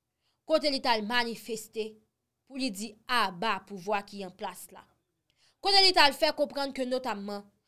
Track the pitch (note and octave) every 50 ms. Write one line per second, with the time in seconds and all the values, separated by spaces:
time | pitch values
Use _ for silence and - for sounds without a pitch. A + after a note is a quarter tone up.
0 | _ _ _ _ _ _ _ _ _ - D#4 D#4 D4+ D4+ C4+ C4 C4+ C4 A#3 A3
1 | G#3 G3+ B3 A#3+ A#3 A#3 A3+ - - - A3 G#3+ - - - A3+ G#3+ A3 G#3+ -
2 | _ _ _ _ _ _ _ _ _ _ C4 C4 C4 B3+ F#3+ F#3+ G#3+ A#3 - _
3 | _ - B3+ A#3+ G#3+ F#3+ F#3 E3+ G#3 A3+ G3+ F#3+ - - G3+ F#3 E3+ A#3+ G#3+ G3+
4 | G3+ - G3+ G3+ G3 F#3 F#3+ - G#3 F#3+ F3+ - - - F#3+ F#3 - _ _ _
5 | _ _ _ _ _ _ _ _ _ _ _ _ - G4 G4 G4 F#4+ F#4+ F#4 F4+
6 | D4 C#4+ C#4 - D#4+ D4+ D4+ D4+ D4 A3+ A#3 C#4 C#4 C#4 C4+ C4+ B3+ B3 B3+ A#3+
7 | B3+ B3 G#3 G3+ G3 G#3 G3+ G3+ G3+ - _ _ _